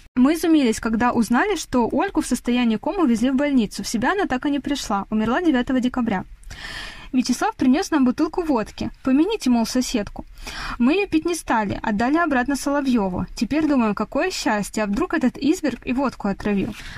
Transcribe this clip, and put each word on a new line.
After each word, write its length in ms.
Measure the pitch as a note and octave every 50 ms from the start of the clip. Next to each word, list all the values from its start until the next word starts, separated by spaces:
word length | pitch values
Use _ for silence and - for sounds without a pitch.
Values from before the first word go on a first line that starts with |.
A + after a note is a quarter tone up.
| - - _
"Мы 180 | B3+ B3 C#4 E4
изумились, 460 | D#4+ - E4+ D#4+ D4+ C#4 A#3 A3 -
когда 320 | - A3+ A3 G#3+ B3 B3
узнали, 440 | - A#3+ A3+ - A#3+ B3 E4+ G#4 G4+ D#4
что 320 | - - - B3+ A#3 G3+
Ольгу 300 | - B3+ F4 G4 - D#4+
в 60 | D4+ -
состоянии 500 | B3+ A#3+ - - A#3+ B3 B3 A#3 A3 G#3+
комы 260 | - - F4+ G4+ E4+
увезли 260 | B3+ A#3 G#3 A3+ C4
в 60 | C#4
больницу. 480 | B3+ D4 D4 C#4 B3+ A3 G3 - - G3
В 40 | -
себя 240 | - A3 A#3 C#4+ F#4
она 120 | G4+ F#4+
так 200 | - C4 B3 -
и 60 | D4+
не 80 | C#4+ D4
пришла. 460 | - C4 C#4+ C4+ - - A3 G3 F#3+ -
Умерла 320 | A3 G#3+ G#3+ A3+ A#3+ D#4+
девятого 380 | F4+ E4 C#4 B3 B3 - C4 B3+
декабря. 440 | A3 B3+ - B3+ A#3+ A3+ G3+ F#3 G#3 - - - - - - - - - - - - - - - - - -
Вячеслав 420 | B3+ B3 - B3 - - G#4+ A4+
принес 360 | - C#4 B3+ B3+ D#4+ G4 -
нам 120 | - D4 C4
бутылку 400 | B3 - - D4+ E4 - - F4
водки. 460 | D#4+ C#4+ A3+ G#3 - - - A3+ A3+ - - -
Помяните, 460 | C4+ C4 C#4 D#4+ G4 A4+ G#4 - B3+
мол, 160 | B3 A#3 A3+
соседку. 600 | - - B3+ B3+ - - A#3+ G3+ - - - - - - - - - - - - - - -
Мы 140 | A#3+ B3 D#4+
ее 140 | F#4+ G#4 F#4+
пить 180 | - D#4 D#4+
не 100 | E4+ F4
стали, 440 | E4 - - C#4 A3+ G#3+ G3 G#3+ -
отдали 360 | - A3+ G#3+ G3 A#3 B3 D4 E4
обратно 380 | F4 D#4+ C#4 B3+ B3 C4 C#4+
Соловьеву. 720 | C4 - D4 C#4 C#4+ C#4+ C4+ A#3+ A#3 G3 F#3+ F3+ F#3 F#3 - -
Теперь 320 | - A#3 G3 C4 D4+ D#4+ D4
думаем, 280 | D4 C4 A#3 G#3+ G3+
какое 360 | - G#3+ - - C4+ E4 F#4+
счастье, 520 | F#4+ - - C#4+ A3 G#3 G3 - - A3 G#3+
а 40 | G3+
вдруг 260 | G3+ A3+ E4 F#4 -
этот 240 | D#4+ - B3 - -
изверг 420 | - C4+ F4 F#4 - C#4 A#3+ - -
и 80 | - B3
водку 340 | B3 C#4+ A#3+ - - - G3
отравил?" 480 | G3 - - G#3+ G#3 G3 F#3 - G#3 - - - -